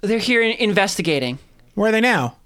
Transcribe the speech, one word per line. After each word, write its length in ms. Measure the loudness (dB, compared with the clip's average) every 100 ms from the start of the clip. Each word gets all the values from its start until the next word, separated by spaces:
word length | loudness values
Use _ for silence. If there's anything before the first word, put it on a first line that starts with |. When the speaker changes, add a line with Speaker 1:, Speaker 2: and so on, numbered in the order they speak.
Speaker 1:
They're 180 | -2 -2
here 220 | 0 2
in-, 140 | 2 0
investigating. 800 | 0 2 0 -2 -2 -2 -2 -8 -12 _ _ -2
Speaker 2:
Where 120 | 0
are 40 |
they 80 | 2
now? 340 | 2 0 -2 -6